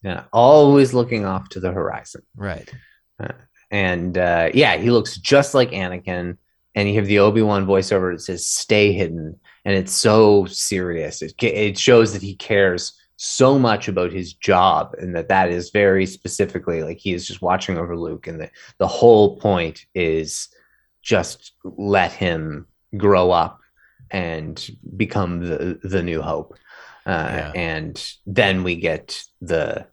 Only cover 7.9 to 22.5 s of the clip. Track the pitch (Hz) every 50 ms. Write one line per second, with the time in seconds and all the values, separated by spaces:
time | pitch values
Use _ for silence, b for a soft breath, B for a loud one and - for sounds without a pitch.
7.9 | 104 95 92 92 87 82 - - 92 87 - - - - - - 110 104 104 101
8.9 | 101 98 95 82 82 82 78 80 82 _ b b b b b 101 98 95 92 95
9.9 | - - - 113 107 110 110 104 104 101 92 92 - - - - 101 92 90 87
10.9 | 85 82 76 76 - - 78 78 - - - 113 76 104 107 104 92 - - 135
11.9 | 123 117 113 101 98 95 95 98 92 _ - - 110 101 98 95 87 87 - -
12.9 | - _ _ _ _ - - - - - 131 131 139 139 127 117 107 101 - -
13.9 | 95 90 90 87 85 95 90 85 - _ - - 95 90 90 92 80 78 80 -
14.9 | - - 90 90 87 82 82 - 95 95 92 87 87 87 87 - - 104 101 98
15.9 | 95 95 95 92 95 - _ - - - 101 - - - - - 85 80 78 78
16.9 | 90 - - 98 90 87 85 - - - 92 87 92 95 - - 92 82 87 87
17.9 | 87 85 85 80 80 80 - - 85 80 78 - B B B B B _ 95 92
18.9 | - - 117 120 113 107 104 98 98 - - 107 98 87 85 80 78 - _ _
19.9 | _ 92 87 80 80 80 80 76 - - - _ _ _ _ _ _ _ _ _
20.9 | _ _ _ - 117 95 80 - - _ _ - _ _ _ 92 87 - 101 101
21.9 | 101 95 90 85 - - 98 90 85 80 78 78